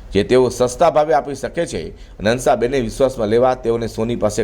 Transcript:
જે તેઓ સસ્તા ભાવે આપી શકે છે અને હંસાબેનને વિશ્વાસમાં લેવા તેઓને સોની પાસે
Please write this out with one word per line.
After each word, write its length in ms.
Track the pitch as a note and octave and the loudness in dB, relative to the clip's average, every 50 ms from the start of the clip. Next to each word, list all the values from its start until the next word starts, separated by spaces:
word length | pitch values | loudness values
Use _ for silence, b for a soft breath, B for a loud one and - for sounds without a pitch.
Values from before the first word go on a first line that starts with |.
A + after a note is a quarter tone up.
| B B - | B B -2
જે 120 | F#2+ G2+ | 0 2
તેઓ 260 | - B2 B2+ B2+ A#2+ | 4 4 4 4 4
સસ્તા 400 | B2 - B2 A#2+ - - E3+ D#3+ | 2 0 -2 -2 0 2 2 2
ભાવે 240 | D3 D3+ D3+ D#3 D#3 | 4 2 2 2 2
આપી 220 | C#3+ C3+ C#3+ C#3 | 0 0 -2 -8
શકે 300 | C3 - A2+ - E3+ E3+ - A#2 | -8 -8 -8 -6 -6 -6 -4 -6
છે 80 | F2+ D#2 - - B B B B B | -8 -8 -10 -12 B B B B B
અને 120 | F2+ G#2+ | -2 0
હંસાબેનને 500 | B2 C3 B2+ C#3+ C3+ A2+ A#2 A#2+ C#3+ C3+ A#2 A2 | 0 2 2 2 2 2 2 0 0 0 -2 -2
વિશ્વાસમાં 420 | G#2+ - C3+ B2+ C3 A#2+ A2 G#2 | -2 0 0 0 0 0 -2 0
લેવા 240 | A2+ A#2 B2+ B2+ B2+ C3 - | 2 4 4 2 2 0 0
તેઓને 240 | A#2 A#2 A#2 A#2 G#2+ | -2 -2 -2 -2 -6
સોની 300 | - A2+ A2+ A#2 A#2+ - G#2+ | -4 -4 -4 -4 -2 -2 -2
પાસે 180 | G#2 - - | -2 -2 -2